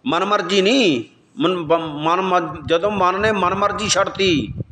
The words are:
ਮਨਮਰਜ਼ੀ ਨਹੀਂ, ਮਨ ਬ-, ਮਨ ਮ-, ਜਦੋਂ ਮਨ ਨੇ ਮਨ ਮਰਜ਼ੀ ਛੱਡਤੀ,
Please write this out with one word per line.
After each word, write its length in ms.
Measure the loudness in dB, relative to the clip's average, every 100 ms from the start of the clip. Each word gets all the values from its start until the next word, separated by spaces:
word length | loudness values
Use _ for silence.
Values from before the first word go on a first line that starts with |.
| -2
ਮਨਮਰਜ਼ੀ 560 | 0 0 0 2 2
ਨਹੀਂ, 420 | 4 4 4 2 -4 _ _ -2
ਮਨ 240 | -2 0
ਬ-, 100 | 0
ਮਨ 480 | 0 -2 -4 -2 0
ਮ-, 420 | 0 0 -2 -6 -2
ਜਦੋਂ 240 | 0 0
ਮਨ 300 | 0 0 0
ਨੇ 100 | 0
ਮਨ 240 | 0 0 0
ਮਰਜ਼ੀ 340 | -2 -2 -2
ਛੱਡਤੀ, 640 | 0 0 0 0 0 -2 -8 -12